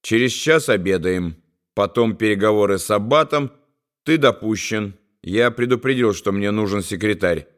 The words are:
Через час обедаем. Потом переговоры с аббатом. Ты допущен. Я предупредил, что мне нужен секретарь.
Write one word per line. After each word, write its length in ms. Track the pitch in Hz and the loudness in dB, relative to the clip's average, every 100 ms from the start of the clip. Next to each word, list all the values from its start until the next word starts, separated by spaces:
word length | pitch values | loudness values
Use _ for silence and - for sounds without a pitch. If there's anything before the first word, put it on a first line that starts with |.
Через 320 | - 113 123 | 0 0 0
час 340 | - - 160 139 | -2 0 0 2
обедаем. 680 | 107 90 92 87 92 87 80 _ _ _ - | 0 0 -2 0 -2 -4 -10 _ _ _ -4
Потом 420 | 101 - 113 98 | -2 0 0 0
переговоры 600 | 110 101 107 107 101 95 | 0 2 2 4 2 0
с 140 | - | 0
аббатом. 640 | 104 107 147 156 151 135 _ _ _ _ _ | -2 2 2 2 -2 -4 _ _ _ _ _
Ты 140 | - 160 | -2 2
допущен. 800 | 135 - 110 110 - 110 104 95 _ _ | 2 2 -4 -4 -4 -6 -6 -10 _ _
Я 260 | - 101 120 | -4 0 0
предупредил, 640 | 117 120 123 131 127 117 | 0 0 0 0 0 0
что 200 | 92 101 | 0 -2
мне 180 | 98 101 | -2 0
нужен 300 | 107 104 101 | 0 -2 -2
секретарь. 640 | 90 92 107 98 92 80 - | -4 -4 -2 0 0 -2 -6